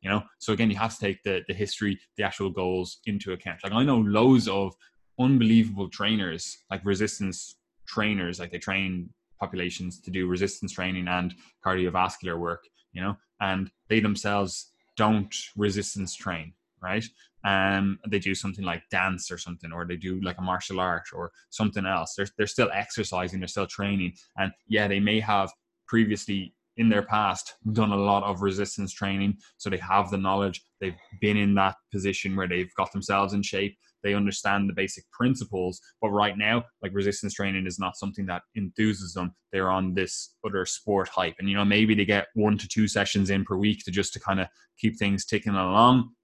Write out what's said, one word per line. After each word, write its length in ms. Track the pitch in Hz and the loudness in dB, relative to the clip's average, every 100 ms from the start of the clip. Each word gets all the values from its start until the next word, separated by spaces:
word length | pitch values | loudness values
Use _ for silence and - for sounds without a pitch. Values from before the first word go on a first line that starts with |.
You 100 | 95 | 0
know, 120 | 104 101 _ | 0 -2 _
so 140 | - | -2
again, 180 | 107 113 | 2 2
you 60 | 98 | 2
have 180 | 113 | -2
to 60 | - | -2
take 220 | 101 95 | -4 -2
the, 200 | 104 92 90 | -2 -4 -4
the 60 | |
history, 440 | 95 101 - 104 92 _ - | -4 -4 -2 -2 -2 _ -4
the 60 | |
actual 280 | 101 - 98 | -4 -2 -4
goals 500 | 90 92 92 90 - - | -2 -2 -2 -4 -8 -6
into 260 | 101 98 | -6 -4
account. 280 | 90 98 85 | -8 -8 -10
Like, 100 | 98 | -2
I 100 | 110 | 2
know 160 | 139 127 | 4 4
loads 500 | 107 104 123 131 104 | 4 6 8 8 6
of 260 | 98 98 - _ _ _ - | 0 -2 -4 _ _ _ 0
unbelievable 720 | 127 135 113 113 110 98 95 | 4 6 8 8 6 0 -6
trainers, 680 | - 104 110 92 82 - - _ | -2 0 0 -2 -6 -10 -14 _
like, 100 | 98 | -6
resistance 720 | 92 95 107 - 98 90 - - _ _ - | 0 2 0 -2 -6 -6 -14 -20 _ _ -8
trainers, 540 | - 104 101 87 90 | -2 0 0 -2 -6
like, 120 | 87 | -8
they 60 | 90 | -8
train 520 | - 95 95 92 87 _ _ - | -4 -2 -2 -4 -6 _ _ -10
populations 640 | 95 92 90 87 90 87 | -8 -4 -6 -6 -10 -10
to 100 | - | -8
do 160 | 92 90 | -4 0
resistance 460 | 90 98 - 98 | 0 -2 -2 -10
training 360 | - 92 92 87 | -6 -4 -2 -2
and 260 | 90 90 - - _ - | 0 -2 -6 -20 _ -2
cardiovascular 720 | 92 90 87 90 - 90 85 | 0 2 2 0 -2 -6 -4
work, 240 | 85 85 _ _ _ | -4 -6 _ _ _
you 100 | 92 | -6
know, 140 | 95 101 _ _ | -6 -6 _ _
and 300 | 98 95 95 _ _ | -2 -2 -4 _ _
they 120 | 110 | 2
themselves 720 | 107 101 104 101 95 - - _ _ - | 4 0 0 0 0 -4 -14 _ _ 2
don't 380 | 107 110 95 - - - | 4 4 0 -6 -10 -2
resistance 580 | 104 98 98 101 92 | 0 0 -4 -6 -8
train, 400 | - - 87 80 - _ _ | -8 -8 -8 -10 -18 _ _
right? 220 | 90 101 113 _ _ _ | -4 -4 -4 _ _ _
Um, 540 | 101 98 95 98 98 95 107 | 0 2 2 2 0 -2 -2
they 100 | 101 | -2
do 160 | 90 | -2
something 300 | 95 98 92 | -4 -6 -6
like 180 | 95 85 _ | -6 -6 _
dance 400 | 95 95 92 - | -2 0 -2 -8
or 80 | 87 | -10
something, 340 | - 87 82 | -12 -12 -12
or 140 | 85 87 | -10 -8
they 100 | 87 | -6
do, 240 | 92 92 | -6 -4
like, 160 | 95 90 | -4 -4
a 40 | |
martial 380 | 92 90 - 95 | -2 -4 -4 -2
art 240 | 90 85 - | -2 -2 -6
or 200 | 85 87 _ _ | -10 -12 _ _
something 340 | - 107 98 | -2 -2 0
else. 300 | 95 95 82 - | -2 -2 -2 -6
They're, 100 | 98 - | -8 -2
they're 80 | 104 | -4
still 240 | - 110 | 0 0
exercising, 680 | 95 104 - 101 90 90 92 | 0 -6 -6 -4 -4 -4 -6
they're 80 | 90 | -8
still 180 | - 95 | -4 -6
training. 480 | - 101 101 90 - _ - | -4 -2 -2 -2 -6 _ -4
And 140 | 98 - _ | -4 -4 _
yeah, 200 | 107 104 | 0 2
they 120 | 98 | 2
may 200 | 101 107 | 2 2
have 300 | 104 104 95 - _ _ - | 2 0 0 -6 _ _ 0
previously 680 | 113 110 104 - 98 90 _ _ - | 2 4 2 -4 -6 -6 _ _ 2
in 120 | 113 | 4
their 140 | 104 | 4
past 520 | 98 107 101 92 - - 110 | 2 2 2 0 -8 -8 -2
done 200 | 107 110 | 2 2
a 40 | 101 | 4
lot 260 | 101 101 | 4 4
of 180 | 101 95 | 2 0
resistance 520 | 98 95 101 - 98 | 0 0 -4 -4 -8
training. 440 | - 101 98 101 101 - _ | -6 -4 -2 0 -2 -6 _
So 100 | 104 | -6
they 80 | 95 | -6
have 320 | 90 95 98 | 0 0 2
the 60 | 98 | 0
knowledge, 460 | 95 98 98 90 _ _ | 0 2 0 -4 _ _
they've 160 | 95 87 _ 95 | -8 -8 _ -2
been 160 | 104 104 | 2 4
in 180 | 101 101 | 4 6
that 200 | 95 95 _ | 4 2 _
position 440 | 101 98 95 101 98 | -4 -2 -2 -2 -2
where 120 | 92 | -2
they've 260 | 90 92 - | -2 -4 -4
got 160 | 95 | -4
themselves 420 | 98 95 98 98 | -4 0 2 2
in 80 | 101 | 0
shape, 340 | 98 98 101 - _ _ | -2 -2 -4 -6 _ _
they 120 | 101 | -2
understand 540 | 101 101 95 101 101 98 | 0 0 0 0 2 0
the 40 | |
basic 300 | 90 98 - - | 0 -4 -6 -16
principles. 680 | - 123 131 104 98 90 92 _ _ | 0 2 2 -2 -2 -4 -4 _ _
But 100 | 110 | 0
right 280 | 101 104 98 | 2 2 2
now, 260 | 104 117 120 _ | 2 2 0 _
like, 100 | 98 | -6
resistance 400 | 95 98 98 104 | 0 0 0 -6
training 320 | - 101 95 92 | -4 -2 -2 -4
is 120 | 90 | -4
not 180 | 92 - | -4 -4
something 280 | 98 98 95 | -8 -6 -6
that 160 | 87 - - | -6 -6 -6
enthuses 560 | 98 - 107 98 95 | -6 0 0 0 -6
them. 220 | 90 90 - _ | -6 -6 -6 _
They're 180 | 95 95 | 0 2
on 240 | 92 95 | 2 0
this 420 | 92 92 - - _ 110 | 0 -2 -4 -12 _ -4
other 180 | 98 | -2
sport 440 | 90 - - 98 92 | -2 -4 0 0 2
hype. 260 | - 90 82 | 0 -2 -2
And, 100 | 98 | -2
you 80 | 101 | 2
know, 80 | |
maybe 300 | 101 101 107 | 4 4 6
they 120 | 107 98 | 4 4
get 220 | 101 92 | 2 0
one 220 | - 104 104 | 0 2 2
to 100 | 98 | 0
two 180 | - 107 | 0 2
sessions 440 | 104 98 101 95 | 2 0 2 2
in 140 | 98 | 0
per 120 | 95 95 | 0 0
week 260 | 104 104 | 0 0
to 60 | - | -2
just 220 | 92 95 | -2 -2
to 60 | - | -4
kinda 280 | - 98 90 _ _ _ | -4 -2 -2 _ _ _
keep 200 | 110 110 | -2 0
things 280 | 101 98 - | 0 0 0
ticking 280 | 107 107 | -2 0
along 600 | 98 92 98 120 127 117 _ | 0 2 6 8 8 4 _